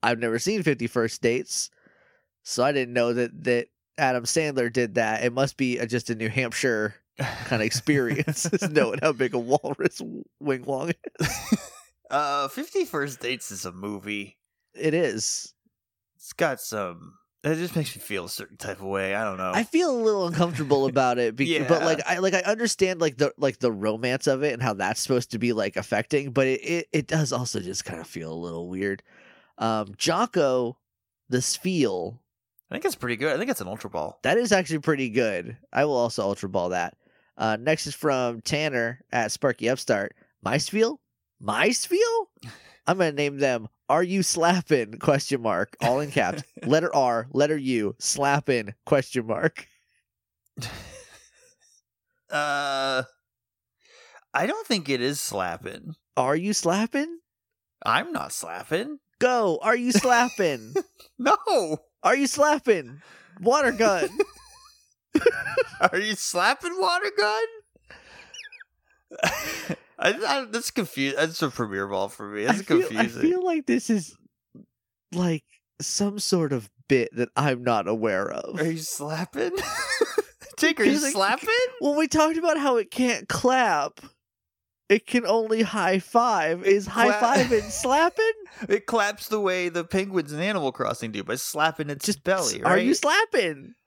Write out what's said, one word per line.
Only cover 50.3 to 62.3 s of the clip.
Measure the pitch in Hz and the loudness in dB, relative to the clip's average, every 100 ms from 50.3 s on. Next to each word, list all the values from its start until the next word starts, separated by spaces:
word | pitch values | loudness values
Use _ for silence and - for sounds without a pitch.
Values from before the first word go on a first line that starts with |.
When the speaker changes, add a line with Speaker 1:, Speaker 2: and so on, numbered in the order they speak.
| _ _ - | _ _ -14
Speaker 2:
<laughs> | - - - 523 - - _ _ _ _ _ _ _ _ _ _ _ | -12 -12 -16 -20 -20 -20 _ _ _ _ _ _ _ _ _ _ _
Uh, | 147 147 143 143 135 135 131 127 _ _ _ _ _ _ _ _ - - - _ | -2 0 0 0 -2 0 -2 -4 _ _ _ _ _ _ _ _ -20 -20 -20 _
I | 135 185 | -2 -2
don't | 415 440 | -4 -2
think | 220 143 | -4 -2
it | 131 | -2
is | 123 143 | -2 -2
slapping. | - 101 90 85 - - - 160 _ - | -6 -4 -4 -6 -10 -14 -14 -16 _ -2
Speaker 1:
Are | 127 151 | 0 0
you | 190 | -2
slapping? | 214 170 185 226 277 311 339 _ _ _ _ _ _ | -2 0 0 0 -2 -6 -8 _ _ _ _ _ _
Speaker 2:
I'm | - 120 339 | 0 0 0
not | 339 69 | -6 -8
slapping. | - 82 85 - 165 247 294 _ _ | -8 -10 -12 -4 -4 -4 -12 _ _
Speaker 1:
Go. | 247 247 208 156 | 2 2 2 0
Are | 185 247 | 0 0
you | 247 | 2
slapping? | 240 254 240 247 - 185 131 110 147 | 2 4 4 4 2 0 0 -4 -4
Speaker 2:
<laughs> | - _ - _ | -4 _ -20 _
No. | 247 - - 330 175 156 _ _ | 2 2 4 2 2 -4 _ _
Speaker 1:
Are | - | 2
you | 262 | 2
slapping? | 277 | 2